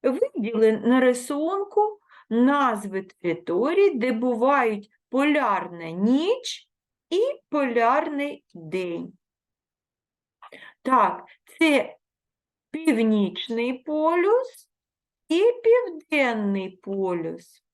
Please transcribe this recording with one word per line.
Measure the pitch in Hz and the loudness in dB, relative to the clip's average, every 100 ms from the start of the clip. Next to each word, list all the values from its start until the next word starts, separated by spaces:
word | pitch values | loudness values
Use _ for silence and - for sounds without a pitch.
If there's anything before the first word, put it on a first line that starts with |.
Виділи | 254 269 539 349 220 226 220 | -2 -2 -4 -2 -4 2 2
на | 214 233 254 | 2 2 4
рисунку | 254 247 - 285 311 392 403 - 415 415 _ - _ | 4 2 -4 -4 -2 -4 -2 0 0 -2 _ -20 _
назви | 226 254 285 269 214 196 190 | 2 4 4 0 -2 -6 -8
територій, | 185 _ 175 170 - 175 262 359 403 | -10 _ -4 -4 -2 0 2 4 2
де | 277 254 | 2 -2
бувають | 220 254 233 254 285 233 208 208 _ _ | 0 -2 0 2 2 2 -2 -10 _ _
полярна | 254 294 294 247 185 175 175 165 | 0 2 2 0 -2 -4 -12 -10
ніч | 170 208 262 349 508 - - _ _ _ _ _ | -2 2 2 2 -2 -6 -14 _ _ _ _ _
і | 349 508 587 _ | 0 0 -4 _
полярний | 294 269 233 233 285 330 285 285 285 _ | -2 0 2 2 2 -2 -6 -8 -10 _
день. | 175 160 180 180 170 175 _ _ _ _ _ _ _ _ _ _ _ _ _ - - - _ | -20 -8 -6 -6 -8 -12 _ _ _ _ _ _ _ _ _ _ _ _ _ -20 -20 -20 _
Так, | - 254 190 - - _ _ - | 0 2 2 0 -14 _ _ 0
це | 320 277 - - _ _ _ _ _ _ _ | 2 2 0 -10 _ _ _ _ _ _ _
північний | 311 320 226 220 214 196 208 - 226 240 | -4 0 2 2 2 0 -4 -8 -4 -4
полюс | 254 - 302 311 349 370 480 508 - _ _ _ _ _ _ _ | -6 -6 -2 0 2 2 0 -2 -14 _ _ _ _ _ _ _
і | 330 440 480 | 2 2 2
південний | 453 480 480 320 _ 302 254 226 202 196 185 | 2 2 2 -10 _ 0 0 0 -2 -4 -6
полюс. | 185 - 196 190 175 160 165 - _ _ | -12 -10 -4 -2 -4 -6 -10 -16 _ _